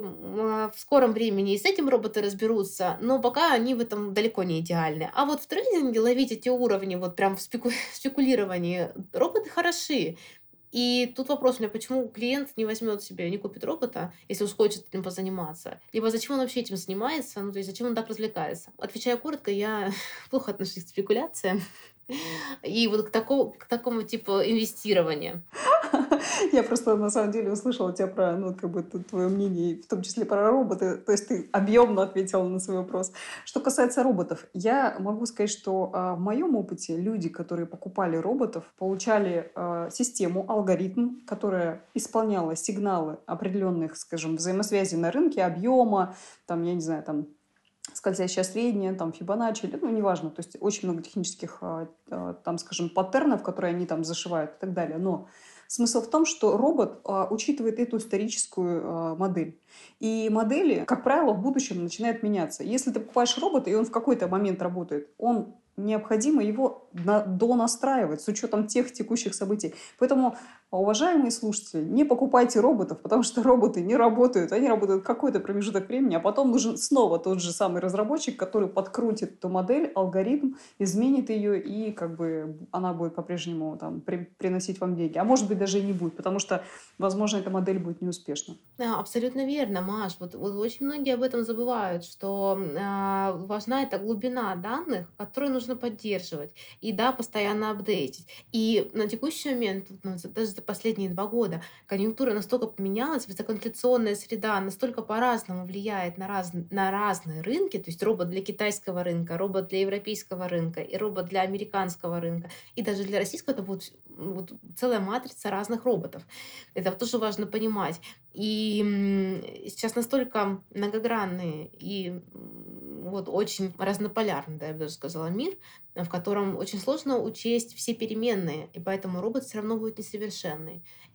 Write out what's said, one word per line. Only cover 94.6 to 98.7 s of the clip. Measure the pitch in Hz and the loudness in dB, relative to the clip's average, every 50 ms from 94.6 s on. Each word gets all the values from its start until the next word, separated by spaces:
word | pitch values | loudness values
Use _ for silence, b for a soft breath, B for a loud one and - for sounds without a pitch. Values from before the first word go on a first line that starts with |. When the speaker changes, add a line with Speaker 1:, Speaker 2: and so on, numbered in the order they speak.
| 180 208 240 294 359 349 254 185 170 - _ - | -4 -4 -6 -4 -4 -4 -4 -4 -6 -8 _ -12
Speaker 1:
которую | 208 208 - 269 285 285 262 | -12 -8 -6 -4 -2 0 -2
нужно | 254 226 233 | -2 -2 -4
поддерживать. | 254 247 247 240 214 208 - 214 202 180 180 - - 151 143 - B B B B B B | -6 -4 -4 -6 -6 -6 -4 -4 -4 -4 -4 -6 -8 -10 -10 -12 B B B B B B
И | - 220 208 | -6 -4 0
да, | 185 226 254 | 2 2 2
постоянно | 254 254 226 - - 220 202 202 208 214 214 214 | 2 0 -4 -6 -2 -2 0 0 0 0 -2 -2
апдейтить. | 214 202 196 208 208 190 143 131 - - - B B B B _ - | -4 -4 -2 -2 0 0 -2 -4 -6 -12 -18 B B B B _ -2
И | 226 220 220 | 0 2 4